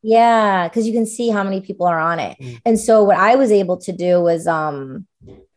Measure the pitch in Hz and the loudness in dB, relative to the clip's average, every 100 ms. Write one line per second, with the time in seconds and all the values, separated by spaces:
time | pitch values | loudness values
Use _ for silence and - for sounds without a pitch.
0 | 220 226 233 226 208 190 170 233 226 226 | 0 2 4 4 2 0 -2 -2 -2 -2
1 | 220 - 233 208 196 190 196 190 180 165 | -4 -4 -4 -2 -2 -6 -8 -4 -2 0
2 | 165 165 110 - 127 117 233 220 220 220 | -2 -4 -6 -10 -16 -6 -2 0 2 4
3 | 202 185 202 254 254 208 180 180 185 170 | 4 4 4 4 4 2 0 -4 -8 -6
4 | 180 180 170 170 170 160 151 143 135 131 | 0 2 2 0 -2 -2 -4 -6 -10 -14
5 | - _ - - _ | -18 _ -20 -20 _